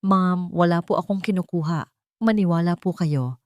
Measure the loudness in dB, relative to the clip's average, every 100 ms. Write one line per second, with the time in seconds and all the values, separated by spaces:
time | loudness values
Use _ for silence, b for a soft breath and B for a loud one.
0 | 2 2 2 0 -4 0 2 2 0 -2
1 | -2 -4 -2 -2 -2 -4 -2 -4 -6 _
2 | _ _ 0 2 2 2 0 0 -4 -2
3 | -2 0 -2 -6